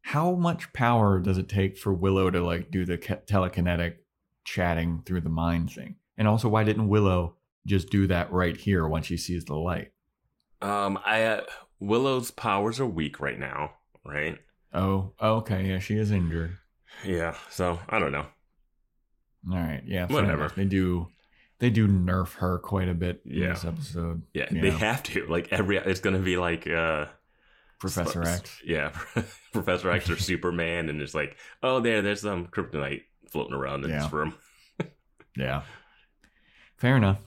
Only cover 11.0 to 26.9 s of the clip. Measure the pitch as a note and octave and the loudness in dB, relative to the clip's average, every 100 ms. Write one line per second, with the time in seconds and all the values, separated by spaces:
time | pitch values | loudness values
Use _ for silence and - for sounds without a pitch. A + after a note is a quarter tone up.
11 | G2+ A2 A2+ G#2+ - - - _ G2+ A2+ | 0 2 2 0 -4 -14 -20 _ 0 2
12 | C3+ C3 A#2+ - A#2 G2 G#2+ A#2 C3 E2 | 2 0 -2 -6 0 2 0 0 -2 -2
13 | D2 - C#2+ A#1+ C2+ C2+ D2+ - _ _ | -4 -4 -6 -6 -6 -6 -6 -8 _ _
14 | - D2 D2+ - _ _ _ - F#2+ G2 | -8 -4 -4 -6 _ _ _ -2 2 0
15 | F#2+ - G#2+ A2 A2 G2 F#2+ F#2+ F#2 G#2+ | -2 -2 0 2 0 -2 0 -2 -2 0
16 | G#2+ G2+ E2+ E2 E2 F#2+ _ _ _ - | 2 2 2 -2 -4 -8 _ _ _ -14
17 | F#2+ F2 E2 D#2 - - F2+ E2+ - A2 | -4 -2 -2 -6 -14 -2 -2 -2 -2 0
18 | D#2 C#2+ D2 _ _ _ _ _ _ _ | 0 -2 -8 _ _ _ _ _ _ _
19 | _ _ _ _ F2+ F2+ E2 C#2+ - F#2 | _ _ _ _ -6 -4 -4 -6 -6 -4
20 | F2+ D3 G2+ D2 D2+ - G2 F#2+ F2+ F2+ | -2 0 2 0 -2 -2 0 2 2 0
21 | F2 _ _ _ _ _ A#2+ A2+ G#2 G2 | -4 _ _ _ _ _ 2 4 6 6
22 | F2+ F#2 F2+ - F2+ F2+ - G2 F2+ F2 | 4 0 -2 -2 -2 -2 -2 -2 0 0
23 | F2+ F2 - - F2+ F2 E2+ E2 - E2+ | -2 -4 -6 -2 -2 -2 -4 -6 -8 -6
24 | E2+ E2 - - - E2+ F#2+ D#2+ G#2+ B2+ | -4 -6 -8 -6 -4 0 2 2 0 0
25 | - F#2+ - E2+ - F#2 G2 G2 - F#2+ | -2 -6 -2 -2 0 0 2 0 0 0
26 | G2+ F#2 F#2 F2+ F2 E2+ D#2+ E2 E2 | 0 0 2 0 0 -2 -2 0 0